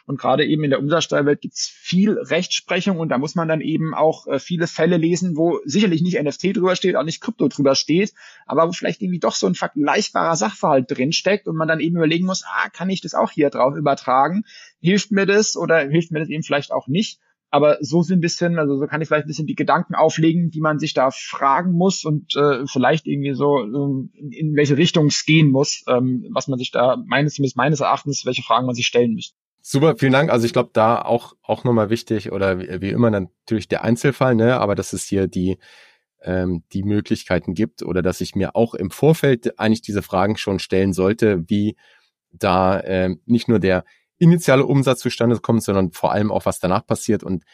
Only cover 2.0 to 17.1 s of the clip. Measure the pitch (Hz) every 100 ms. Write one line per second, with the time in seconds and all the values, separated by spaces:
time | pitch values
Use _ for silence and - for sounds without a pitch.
2 | 214 165 135 156 185 - - 185 196 170
3 | 160 127 147 175 160 160 143 156 160 87
4 | 156 156 - 135 - 175 165 - 165 175
5 | 165 175 180 151 170 139 - 175 214 160
6 | 180 202 147 - 185 196 180 180 185 -
7 | 156 - - - 143 - 139 135 - 165
8 | 185 - - - - 143 165 165 - 165
9 | 190 175 226 - 196 180 170 - 147 196
10 | - 190 165 160 214 - 180 139 127 139
11 | 131 165 185 202 175 160 160 165 160 175
12 | 156 170 185 185 - 95 - - 190 190
13 | - - 208 - 143 120 127 156 147 139
14 | - 127 143 196 - - - _ 165 202
15 | - 196 190 202 208 - 165 165 139 160
16 | 165 156 147 151 - 143 - 127 - 160
17 | 220